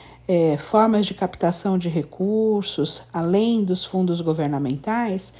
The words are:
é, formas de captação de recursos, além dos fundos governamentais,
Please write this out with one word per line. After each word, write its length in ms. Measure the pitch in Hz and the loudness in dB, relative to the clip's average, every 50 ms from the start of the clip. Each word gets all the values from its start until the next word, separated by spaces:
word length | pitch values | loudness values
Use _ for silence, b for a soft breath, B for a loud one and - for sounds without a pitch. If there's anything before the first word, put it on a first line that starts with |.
| B B B B B | B B B B B
é, 300 | - 180 170 165 160 147 | 0 2 2 4 2 2
formas 500 | 147 - - - 214 220 226 214 208 196 | 0 -2 2 4 4 4 4 4 2 0
de 80 | - 196 | 0 -2
captação 640 | - 190 180 - - - 170 175 - - 202 190 180 | -4 -4 -4 -2 0 0 0 0 0 -2 0 0 0
de 100 | 175 170 | 0 0
recursos, 1120 | 160 165 143 - - - 190 202 214 220 220 220 214 202 190 - - - 147 - - - - - | -2 -2 -4 -4 -4 -4 -2 0 0 2 2 2 2 0 -2 -2 -2 -2 -2 -2 -4 -8 -12 -10
além 500 | - 170 165 170 185 202 226 233 233 226 | -6 -4 0 2 2 2 4 2 2 2
dos 220 | 202 180 185 180 - | 2 0 -2 -2 -4
fundos 360 | - - 185 185 175 170 170 | -4 -2 0 0 0 0 0
governamentais, 1120 | 165 160 156 160 151 143 147 139 143 127 139 143 - 220 220 240 240 214 185 190 - - - | -2 -2 0 0 0 -2 -2 -2 -2 -2 -4 -4 -4 -4 -2 -2 -2 -2 -4 -6 -6 -10 -18